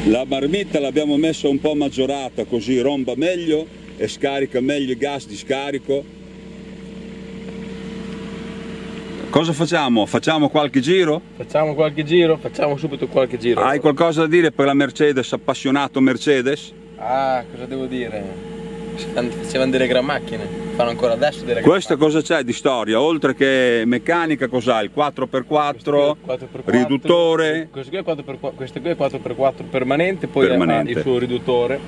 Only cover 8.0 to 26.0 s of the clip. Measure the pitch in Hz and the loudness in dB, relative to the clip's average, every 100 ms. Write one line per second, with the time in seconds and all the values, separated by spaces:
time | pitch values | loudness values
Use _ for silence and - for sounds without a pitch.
8 | - - - - - - - - - - | -10 -10 -10 -10 -10 -10 -10 -10 -10 -12
9 | - - - 139 165 147 160 165 139 117 | -10 -10 -2 0 0 -2 0 0 2 2
10 | 98 120 - 156 143 156 147 131 131 185 | 2 0 0 2 2 2 2 0 2 2
11 | 165 127 - - - - 156 147 156 147 | 2 0 -6 -14 -2 0 0 0 0 0
12 | 147 180 165 156 117 - 147 143 151 135 | 2 4 4 2 -2 -2 -2 0 -4 -4
13 | 127 139 127 120 117 113 127 143 156 139 | 0 2 0 0 0 2 2 4 2 4
14 | 170 156 160 175 160 - 139 139 139 - | 2 4 4 4 4 4 4 4 2 4
15 | 151 131 120 120 - 131 139 139 139 139 | 2 2 -2 -4 -2 -2 0 0 0 2
16 | 131 120 151 135 123 147 - - - - | 2 4 2 2 2 -2 -6 -18 -20 -10
17 | 110 131 135 127 117 127 123 131 131 127 | -2 0 0 -2 -4 -12 -10 -6 -6 -6
18 | 117 107 98 92 - - - - - - | -6 -6 -8 -10 -12 -12 -10 -10 -10 -10
19 | - 120 120 - - 131 131 131 127 123 | -6 -4 -4 -6 -4 0 2 2 4 2
20 | 135 135 - - 104 - - - 117 117 | 2 -4 -6 -8 -8 -8 -8 -2 0 2
21 | 123 117 147 - 120 117 131 185 - 147 | 0 2 0 -2 -4 4 4 4 2 2
22 | 156 156 147 165 120 117 143 123 107 110 | 4 2 2 0 0 -2 0 0 2 2
23 | 151 160 139 127 139 131 127 117 113 120 | 2 2 0 2 4 4 4 4 2 0
24 | 156 170 160 139 127 127 117 113 104 - | 2 0 2 0 0 0 2 2 2 0
25 | 147 135 127 135 123 151 147 143 147 143 | 0 0 -2 -2 0 2 2 -2 0 4